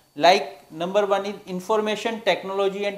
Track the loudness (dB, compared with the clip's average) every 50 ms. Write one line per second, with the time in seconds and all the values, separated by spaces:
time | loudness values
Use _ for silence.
0 | _ _ -2 4 6 6 6 6 2 -4 -12 -16 -20 -14 -10 -8 -4 0 0 2
1 | 2 2 0 0 -2 -4 -8 -10 -10 -10 -10 -6 -2 0 0 0 0 -2 -2 -4
2 | -4 -6 -6 -2 0 0 0 0 -2 -6 -2 0 0 0 0 -2 -4 -6 -4